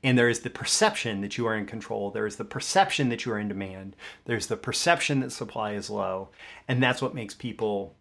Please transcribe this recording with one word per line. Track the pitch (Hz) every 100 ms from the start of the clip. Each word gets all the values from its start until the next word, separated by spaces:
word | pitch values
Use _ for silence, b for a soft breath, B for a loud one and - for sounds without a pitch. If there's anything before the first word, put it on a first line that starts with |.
and | 135 123
there | 120
is | 117
the | 120
perception | - - - 220 220 120 101
that | 101 -
you | 117
are | 110
in | 101
control. | 113 - 107 101
There | 107 107
is |
the | 101
perception | 110 131 - 190 190 - 135
that | 117
you | 127
are | 107
in | 104
demand. | 98 98 95 95 - B B
There's | - 117 -
the | 110
perception | - - - 170 - 139
that | 131
supply | - 107 - 107
is | 104 101
low, | 104 95 95 98 B B B -
and | 127
that's | 127 123
what | 131
makes | 139 107
people | - 123 104 110 101 80 -